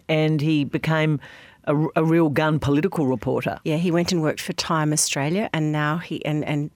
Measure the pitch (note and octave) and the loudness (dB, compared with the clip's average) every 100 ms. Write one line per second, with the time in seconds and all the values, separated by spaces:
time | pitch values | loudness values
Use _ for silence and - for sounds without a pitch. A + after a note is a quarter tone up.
0 | - D#3 D#3 D#3 D3+ D#3 C3+ D#3 D#3 D#3+ | 0 0 2 2 2 0 0 -2 0 2
1 | D#3 D3 - - - - - D3 D#3 - | 2 0 -4 -20 -20 -16 -2 0 0 2
2 | D#3+ E3 D#3+ C3+ D#3 D3+ - C#3+ F#3 F3 | 2 4 4 2 2 0 2 2 0 0
3 | C3+ B2+ C3+ C3 - - - D#3 F3+ E3 | 0 0 -2 -2 -2 -6 -2 0 2 0
4 | F3 F3+ D#3 - - F3 - E3 D3+ D3+ | 2 0 0 -2 -6 -6 -2 0 0 0
5 | - - C#3 F3+ A3 D#3+ D#3 D3+ D3+ D#3+ | 0 -2 -2 -2 -2 -2 -2 0 0 -2
6 | - D#3+ - D3+ - D3+ D3 | -4 -8 -4 -4 -2 -4 -4